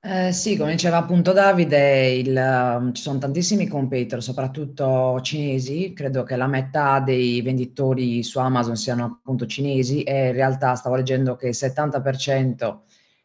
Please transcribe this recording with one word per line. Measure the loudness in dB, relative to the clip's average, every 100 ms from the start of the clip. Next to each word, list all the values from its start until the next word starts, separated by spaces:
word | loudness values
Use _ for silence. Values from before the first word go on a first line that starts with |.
| -4
Eh, | -2 0
sì, | -2 -2 0
come | 0
diceva | 0 2 2
appunto | 2 2 4
Davide, | 6 6 4 4 6 6 6 4
il, | 2 0 2
ehm, | 2 2 2 0 -2
ci | -4
sono | -4 -4
tantissimi | -2 -2 0 0 0
competitor, | -2 -2 -2 -4 -6
soprattutto | -6 -4 -6 -6 -10 -4 0 2 2 0
cinesi. | -4 -4 -2 -2 -4 -4 -6
Credo | -6 -4 -4
che | -4 -2
la | 0
metà | -2 -2 0 2 2
dei | 2 2 2 0
venditori | -2 -2 -4 -2 -2 0 0 -2
su | -4 -2
Amazon | 0 2 0 -2
siano | -4 -2
appunto | -4 -8 -6 -4 -4
cinesi | -4 -2 0 0 -2
e | 0 0 0
in |
realtà | 2 0 2 0 0
stavo | -2
leggendo | -2 0 0 0
che | -2 -4
il | -2
settanta | -4 -2 -2 -2
per | -4 -4
cento | -2 0 0 -2 -6 -6 _ _ _ _